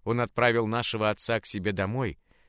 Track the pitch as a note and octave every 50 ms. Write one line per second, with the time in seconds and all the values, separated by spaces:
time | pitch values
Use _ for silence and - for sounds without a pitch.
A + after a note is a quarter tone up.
0 | - A2 A#2 A#2+ A#2+ - - - A#2+ A#2+ A2+ A#2 A2+ G#2+ A2 A#2+ A#2 - - A2
1 | G#2+ G#2+ G#2 - - - A#2 A2 - - - G#2 F2+ G#2 G2 F2+ F#2+ G2 A2+ C3
2 | B2+ G2 - - _ _ _ _ _